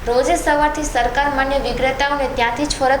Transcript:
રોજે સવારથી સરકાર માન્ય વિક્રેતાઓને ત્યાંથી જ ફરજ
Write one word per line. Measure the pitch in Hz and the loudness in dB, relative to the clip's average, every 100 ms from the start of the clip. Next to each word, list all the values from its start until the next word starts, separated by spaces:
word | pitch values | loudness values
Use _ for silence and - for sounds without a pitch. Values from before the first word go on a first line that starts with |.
| - | -2
રોજે | 247 269 339 | 0 2 0
સવારથી | 320 294 302 302 | 2 2 2 0
સરકાર | 302 247 240 277 285 | -4 -2 -2 0 0
માન્ય | 269 269 277 | 0 0 0
વિક્રેતાઓને | 240 240 262 277 285 285 262 | -2 -2 -2 0 0 0 -2
ત્યાંથી | 269 233 240 294 | 0 -2 0 -4
જ | |
ફરજ | - 262 269 | 0 2 2